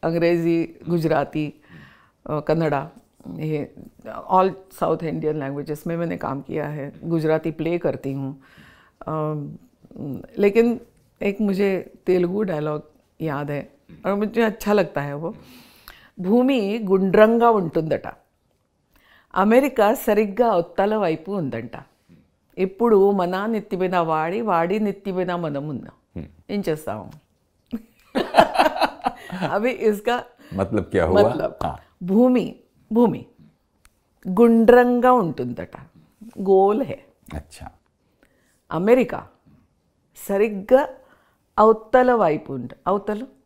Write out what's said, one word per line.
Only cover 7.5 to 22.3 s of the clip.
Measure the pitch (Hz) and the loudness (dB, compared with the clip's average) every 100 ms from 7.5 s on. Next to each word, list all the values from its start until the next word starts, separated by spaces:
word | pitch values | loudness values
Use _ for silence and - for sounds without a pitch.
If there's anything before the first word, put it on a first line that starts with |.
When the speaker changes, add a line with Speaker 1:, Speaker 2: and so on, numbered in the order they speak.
Speaker 1:
प्ले | 151 156 175 | -6 -4 -2
करती | 165 131 139 | -4 -4 -6
हूँ, | 135 135 139 _ _ - _ _ _ - | -8 -8 -10 _ _ -20 _ _ _ -10
अम, | 156 151 151 143 151 _ _ _ - 147 127 - - | -6 -6 -6 -10 -14 _ _ _ -14 -12 -12 -12 0
लेकिन | 202 208 233 226 - _ _ _ | 2 4 2 0 -8 _ _ _
एक | 202 202 | -6 -2
मुझे | 214 190 202 185 - - - | -2 0 0 -2 -6 -12 0
तेलुगु | 185 175 190 | 0 2 -2
डायलॉग | 208 156 151 151 - _ _ _ | -4 -4 -4 -6 -10 _ _ _
याद | 156 143 147 | -6 -6 -6
है | 143 - _ _ 160 - | -8 -10 _ _ -10 -4
और | 202 | -2
मुझे | 214 226 | -2 0
अच्छा | 226 208 - | 0 -2 0
लगता | 208 175 - | 0 0 -2
है | 143 143 | -6 -8
वो। | 165 220 - - - _ - - - - | -10 -12 -20 -20 -20 _ -20 -20 -20 -10
"భూమి | 180 233 254 269 196 226 | 0 2 4 2 0 -4
గుండ్రంగా | 202 190 196 196 220 233 233 | 0 2 4 2 4 4 2
ఉంటుందట, | 220 170 170 160 139 - - _ _ _ _ _ _ _ _ _ _ _ - | 2 0 -4 -2 -4 -6 -16 _ _ _ _ _ _ _ _ _ _ _ 0
అమెరికా | 202 233 277 262 208 | 4 4 4 2 2
సరిగ్గా | 214 - 208 214 196 240 190 | 2 0 0 0 0 2 2
ఉత్తల | 170 - 196 214 | 0 -2 0 0
వైపు | 190 160 175 | -2 -4 -6
ఉందంట, | 202 143 113 117 - - _ _ - _ | -6 -6 -8 -10 -16 -20 _ _ -20 _